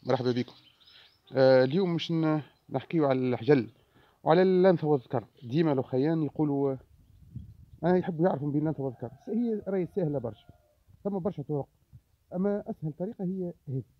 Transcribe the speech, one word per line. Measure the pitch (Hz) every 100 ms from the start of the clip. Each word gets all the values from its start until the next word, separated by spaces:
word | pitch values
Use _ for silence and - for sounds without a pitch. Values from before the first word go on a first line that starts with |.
مرحبا | 127 127 120
بكم. | 120 120 - _ _ _ - - _ _
آه، | 131 131 131
اليوم | 131 156 190 165
مش | -
ن-، | 165 160 156 139 _ _
نحكيو | 135 - 170 143
على | 131
الحجل | 127 117 117 147 107 _ _ _ _ _
وعلى | 143 165
اللنثة | 185 185 185 170 151
والذكر. | 147 - 127 104 _
ديما | 123 139 165
الأخيان | 135 127 127 143 165
يقولوا، | 147 - 151 139 139 131 - _ _ - - - - - - -
آه، | 165 180
يحبوا | 175 160 175
يعرفوا | 143 147
بين | 143
اللنثة | 151 143
والذكر. | 135 113 117
س-، | - -
هي | 226 240 214 196
راهي | 190 170 -
سهلة | 165 143
برشا، | 117 110 _ - _ _ _ _
ثم | 202 196
برشا | 185 160
طرق، | 139 147 135 _ _ - _ _ _ 185
أما | 196 202 214
أسهل | 214 156 147
طريقة | 180 240
هي | 180 190 180 - -
هذه. | 131 117